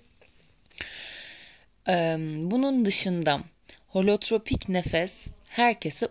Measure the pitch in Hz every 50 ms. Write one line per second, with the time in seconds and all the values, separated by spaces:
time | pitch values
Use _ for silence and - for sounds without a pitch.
0 | _ _ _ _ - _ _ _ _ _ _ _ _ _ - - - - - -
1 | - - - - - - - - - - - - _ _ _ _ _ - 185 175
2 | 165 165 160 160 160 156 151 156 165 180 226 254 269 277 269 254 220 196 - -
3 | - 190 180 170 160 156 143 143 - - _ _ _ - - - _ _ - 190
4 | 190 202 208 - - - 226 214 220 - 254 190 - - 185 180 165 - - 160
5 | 175 185 - - - - - - - - - 240 240 240 220 - - 156 - -
6 | 233 -